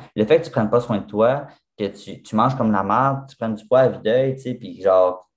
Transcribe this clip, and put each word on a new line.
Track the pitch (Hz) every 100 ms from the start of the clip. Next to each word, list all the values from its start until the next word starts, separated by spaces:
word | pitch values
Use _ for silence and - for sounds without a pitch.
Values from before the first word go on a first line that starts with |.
| - -
Le | 107
fait | 160
que | -
tu |
prennes | - 107
pas | 120
soin | 120 104
de | -
toi, | 104 113 139 143 _ _ -
que | 101
tu, | - - 90
tu | - 107
manges | 123 135
comme | 110
la | 101
merde, | 98 110 135 135 135
tu | -
prennes | 113 107
du | -
poids | 127
à | 127
vue | 104
d'œil, | - 123 135 -
tu |
sais, | 127
puis | 123 90 82
genre, | 95 92 92 90 -